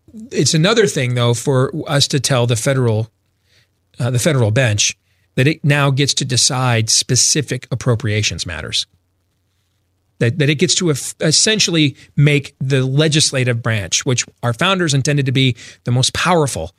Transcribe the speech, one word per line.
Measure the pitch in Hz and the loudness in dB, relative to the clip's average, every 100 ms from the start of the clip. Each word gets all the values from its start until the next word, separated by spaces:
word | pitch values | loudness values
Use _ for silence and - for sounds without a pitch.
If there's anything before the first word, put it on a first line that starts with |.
| - 220 220 | -20 -20 -8
it's | - 143 | -2 0
another | 160 175 226 196 | 2 2 4 2
thing, | - 123 | 0 -2
though, | 123 120 | 0 0
for | 120 - 131 135 151 - | 0 0 0 0 -4 -4
us | 143 - | 0 0
to | 147 | 0
tell | - 131 120 | 0 0 2
the | 117 | 0
federal, | - 135 120 107 110 _ _ _ _ _ _ _ _ - | 0 0 0 0 -4 _ _ _ _ _ _ _ _ -6
uh, | 123 | -4
the | 123 | 0
federal | 175 139 110 | 0 2 2
bench | 113 127 104 - - _ _ _ - | 2 2 0 -2 -4 _ _ _ 0
that | 131 | 0
it | - | 2
now | 143 147 143 | 0 2 2
gets | 135 143 | 2 0
to | - 131 | -2 -2
decide | 127 - 127 127 117 110 | 0 0 0 2 2 2
specific | - - 127 - 160 127 127 - | -2 0 0 2 0 -2 -6 -6
appropriations | 113 - 113 110 107 104 85 | -4 -2 0 0 -2 -2 -4
matters. | - 78 - - - _ _ _ _ _ _ _ _ _ _ _ _ _ | -8 -10 -6 -6 -8 _ _ _ _ _ _ _ _ _ _ _ _ _
That, | 120 120 | -2 2
that | 139 | 0
it | 156 | 2
gets | 180 | 0
to | - 175 | 0 0
eff-, | 139 - - | -2 -6 -4
essentially | 160 147 - 220 - 170 147 - - | 0 2 2 0 0 2 0 0 -6
make | - 147 143 139 - | 2 4 2 -2 -8
the | 131 135 | -2 0
legislative | 131 135 160 147 - 139 127 117 | 0 2 2 2 0 0 -2 -2
branch, | 117 110 92 - | -2 -4 -4 -4
which | 143 123 - _ | -2 -4 -4 _
our | 123 | -6
founders | 117 185 190 170 | -2 0 0 0
intended | 139 131 143 | 0 0 0
to | 135 | 0
be | 131 131 117 - - | 2 2 0 -10 -12
the | - | -2
most | 120 120 | 0 0
powerful | - 165 180 139 - 80 | -2 0 2 0 -4 -10